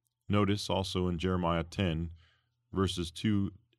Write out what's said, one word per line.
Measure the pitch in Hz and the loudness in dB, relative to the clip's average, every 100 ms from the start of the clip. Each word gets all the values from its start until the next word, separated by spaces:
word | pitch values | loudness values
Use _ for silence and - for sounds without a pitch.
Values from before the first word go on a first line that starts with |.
| _ _ - | _ _ 0
Notice | 104 98 104 - | 2 4 2 0
also | 95 95 95 90 | -2 0 0 0
in | 87 | 0
Jeremiah | 92 92 85 85 | 0 2 2 0
ten, | 82 - 92 80 82 - _ _ _ _ _ | -2 -2 0 0 -4 -10 _ _ _ _ _
verses | 90 95 90 82 | 0 0 0 -6
two | - 110 101 98 - _ | -2 0 0 0 -6 _